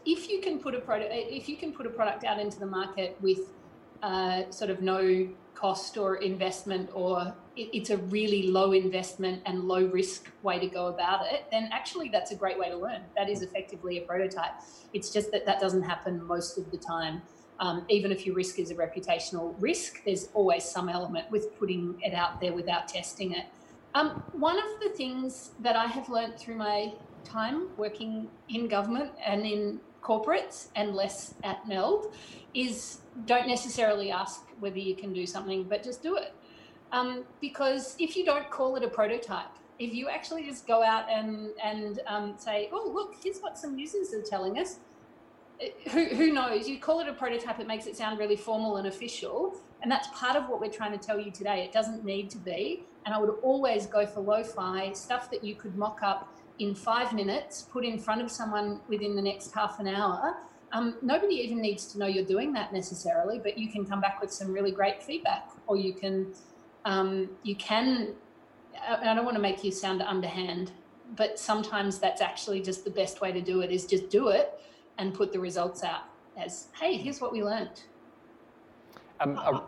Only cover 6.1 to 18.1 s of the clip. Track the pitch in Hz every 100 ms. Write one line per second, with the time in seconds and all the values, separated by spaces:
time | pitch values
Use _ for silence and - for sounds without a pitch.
6.1 | 190 196 185 185 185 202 185 185 190 180
7.1 | 180 180 214 - - 220 240 - 202 180
8.1 | 208 214 208 185 185 196 190 185 185 185
9.1 | - 190 185 190 185 180 185 185 185 185
10.1 | - - - 196 180 185 180 180 175 175
11.1 | 190 - 285 - 220 226 220 - 370 294
12.1 | 214 - 202 190 185 175 175 202 220 -
13.1 | - 196 202 185 196 190 180 180 175 170
14.1 | 180 190 185 165 - - - - 208 -
15.1 | 208 208 202 - 190 190 185 175 170 185
16.1 | 175 170 175 170 - 165 175 - 165 160
17.1 | 165 - - - - 180 170 170 208 190